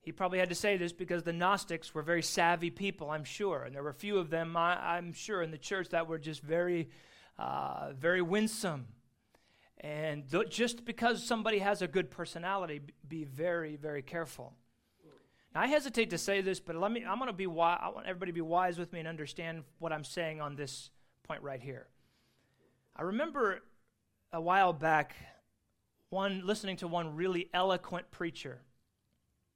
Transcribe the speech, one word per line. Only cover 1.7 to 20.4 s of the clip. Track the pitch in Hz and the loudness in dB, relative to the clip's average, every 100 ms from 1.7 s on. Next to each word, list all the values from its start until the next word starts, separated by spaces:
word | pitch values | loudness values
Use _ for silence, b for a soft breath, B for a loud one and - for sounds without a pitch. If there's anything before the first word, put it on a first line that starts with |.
| 165 - | -6 -4
were | 160 | -6
very | 151 170 | 2 2
savvy | 165 - 170 175 170 | 2 4 6 6 2
people, | 170 196 185 147 | -2 -4 -4 -4
I'm | 156 | -4
sure. | 143 - 202 151 | -6 -2 0 0
And | 127 139 | -4 -6
there | |
were | 143 | -6
a | |
few | 135 202 202 | -6 0 2
of | 170 | 2
them, | 165 165 170 | 0 0 2
I, | 170 175 - 170 | 4 4 2 -2
I'm | 175 | -2
sure, | 165 - 202 | -8 -4 -2
in | 165 | -2
the | 156 | -4
church | - 190 175 | -4 -2 0
that | 170 165 | 0 0
were | 160 | -4
just | 147 156 | -4 -8
very, | 147 165 180 175 165 B B B B - | -2 2 2 2 0 B B B B -8
uh, | - 139 139 - 143 | -4 -2 -4 -4 -8
very | 139 160 185 | 0 2 4
winsome. | 175 202 214 214 190 151 110 - _ _ b b b b b _ | 4 4 2 0 -4 -4 -8 -16 _ _ b b b b b _
And | 147 151 156 147 139 | -8 -4 -2 -4 0
th-, | 160 208 | 0 0
just | - 240 240 - | 2 0 0 -8
because | 233 233 233 | 0 2 2
somebody | - 233 214 208 | 0 0 2 2
has | 196 208 | 2 2
a | 180 | 2
good | 165 175 | 0 0
personality, | - 165 170 175 196 175 147 | -4 -8 -6 -2 -2 -2 -6
b-, | 143 - 147 | -10 -18 -10
be | 160 147 | -8 -8
very, | 131 170 170 160 151 | -4 0 0 -2 -6
very | 151 147 | -6 -6
careful. | 135 170 156 - 127 - _ _ _ _ 160 143 b b b | -6 -6 -6 -8 -16 -16 _ _ _ _ -20 -20 b b b
Now, | 151 | 0
I | 226 | 4
hesitate | 302 277 233 220 | 4 2 2 2
to | 170 | 2
say | - 196 | 2 2
this, | 190 185 | 2 -2
but | - 165 | -4 -2
let | 196 | 0
me, | 233 | 0
I'm | 190 208 | -2 -2
gonna | 254 | -2
be | 185 | -2
wi-, | 185 165 170 175 | -2 4 4 4
I | 170 | 0
want | - - | -6 -6
everybody | 180 185 | -6 -4
to | 170 | -2
be | |
wise | 160 170 185 175 | 2 4 4 0
with | 175 | -6
me | 175 | -6
and | 160 | -8
understand | 165 147 - 165 165 151 _ | -6 -8 -6 -6 -8 -10 _
what | 165 | -4
I'm | 156 143 | -4 -4
saying | - 165 | -4 -2
on | 156 | -2